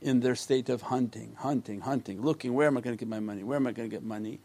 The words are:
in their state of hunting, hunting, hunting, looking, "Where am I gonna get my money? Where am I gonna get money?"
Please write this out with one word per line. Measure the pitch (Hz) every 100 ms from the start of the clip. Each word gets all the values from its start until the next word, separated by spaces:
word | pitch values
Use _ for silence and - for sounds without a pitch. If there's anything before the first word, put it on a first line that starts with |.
in | 143 127
their | 127 123
state | - 131 127
of | 123
hunting, | - 127 120 110 113 113
hunting, | 135 139 - 101
hunting, | 123 135 - 98
looking, | 143 - 123
"Where | 127 151
am | 135
I |
gonna | 123 113
get | 113
my | 110
money? | 107 101
Where | 101 143
am | 127
I |
gonna | 107 113
get | 107
money?" | 110 107 107 -